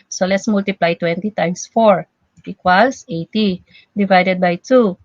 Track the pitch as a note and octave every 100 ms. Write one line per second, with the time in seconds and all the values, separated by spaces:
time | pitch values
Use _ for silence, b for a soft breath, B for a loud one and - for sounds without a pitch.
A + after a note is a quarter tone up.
0 | B - F#3 G3 A3+ G#3 G3 G3 E3+ E3+
1 | E3+ E3+ G#3 - E3+ F3 - A3+ A3 F3
2 | - _ _ _ - F#3+ F3+ F3+ B3+ C4
3 | - E3 E3 G#3+ G#3 F3+ _ b b G3+
4 | G3 F#3 F#3 F3+ F3+ F3 - B3+ A3 F3+